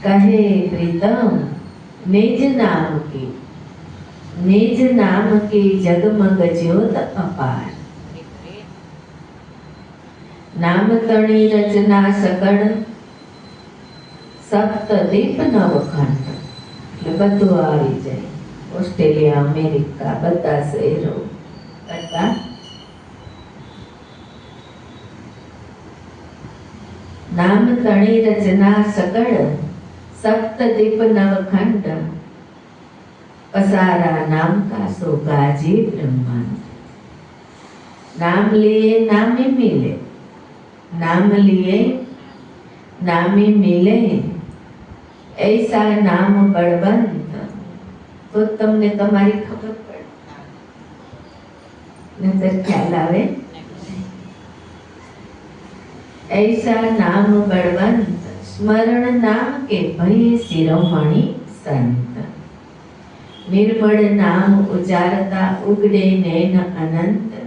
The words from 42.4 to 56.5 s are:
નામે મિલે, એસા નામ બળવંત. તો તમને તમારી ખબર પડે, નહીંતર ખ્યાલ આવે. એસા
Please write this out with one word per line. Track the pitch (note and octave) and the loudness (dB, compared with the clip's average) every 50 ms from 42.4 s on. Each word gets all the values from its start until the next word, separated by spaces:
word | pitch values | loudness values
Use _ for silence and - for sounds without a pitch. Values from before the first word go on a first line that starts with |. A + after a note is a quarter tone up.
| - - - - - - - - - - - - | -20 -20 -20 -20 -20 -20 -20 -20 -20 -20 -12 -6
નામે | F3+ F3 E3+ E3+ F3 F#3 G3+ G3+ G#3 G#3+ G#3 G3+ | -4 -2 0 0 0 2 2 4 4 4 4 4
મિલે, | F#3 F3 E3+ F3 F#3 G#3 A3+ A#3+ A#3 G3 D#3 - - D3+ - - - - - - - - - - - - - - - - - - - - - - - G#3 | 4 4 4 4 4 4 4 4 2 2 0 -2 -4 -4 -8 -10 -14 -16 -18 -20 -20 -20 -20 -20 -20 -20 -20 -20 -20 -20 -20 -20 -20 -20 -8 -2 0 2
એસા | A3 A#3+ A#3 - - G#3+ G#3+ G#3+ G#3 G#3+ G3+ F#3 | 2 2 0 0 0 0 2 2 2 2 2 2
નામ | F3 F3+ G3 G3+ G3+ G3+ G3 G3 | 2 2 2 2 4 4 4 4
બળવંત. | F#3 F3 F3 F3 F3 F3 F#3 G3+ A3+ A#3+ A#3 G3 E3 D#3 D3+ D#3 D3+ - - - - - - - - - - - - - - - - - - - | 4 2 2 2 2 2 2 2 2 2 0 0 -4 -8 -8 -10 -10 -12 -12 -12 -14 -16 -18 -18 -20 -20 -20 -20 -20 -20 -20 -20 -20 -20 -20 -6
તો | - G#3 G#3+ G#3+ - - | -2 -2 -2 -2 -2 -2
તમને | G#3+ G#3+ G#3+ G#3+ G#3 G3+ | 0 2 2 2 2 0
તમારી | G3+ - G3+ G#3 G3+ G3 G3+ G#3 G#3+ G#3 - | 0 0 0 2 2 4 4 2 2 0 -6
ખબર | - - - G#3+ A3 A3 - - | -10 -12 -12 -12 -12 -14 -14 -16
પડે, | - - - - D3 - - - - - - - - - - - - - - - - - - - - - - - - - - - - - - - - - - - - - - - - - G3 | -20 -20 -20 -20 -20 -20 -20 -20 -20 -20 -20 -20 -20 -20 -20 -20 -20 -20 -20 -20 -20 -20 -20 -20 -20 -20 -20 -20 -20 -20 -20 -20 -20 -20 -20 -20 -20 -20 -20 -20 -20 -20 -20 -20 -20 -12 -4
નહીંતર | F#3 F#3+ F#3 F#3+ F#3 F#3 F#3+ F#3 - | -2 -2 0 0 0 0 -2 -2 -2
ખ્યાલ | - F3 - - E3+ F3 E3 | -2 -2 -2 -2 -2 -2 -2
આવે. | D#3+ E3+ F3+ G#3 A#3+ - - - - - - D#3+ D#3 - - - - F#3+ F#3+ F#3+ F#3+ - - - - - - - - - - - - - - - - - - - - - - - - - - - - - - - - - - - - - - - - - - - - D#3 E3+ G3 | 0 0 0 0 0 -2 -4 -8 -12 -16 -20 -20 -20 -20 -20 -20 -18 -14 -12 -12 -12 -14 -16 -20 -20 -20 -20 -20 -20 -20 -20 -20 -20 -20 -20 -20 -20 -20 -20 -20 -20 -20 -20 -20 -20 -20 -20 -20 -20 -20 -20 -20 -20 -20 -20 -20 -20 -20 -20 -20 -20 -20 -20 -20 -12 -4 0 0
એસા | G#3+ A3+ | 2 2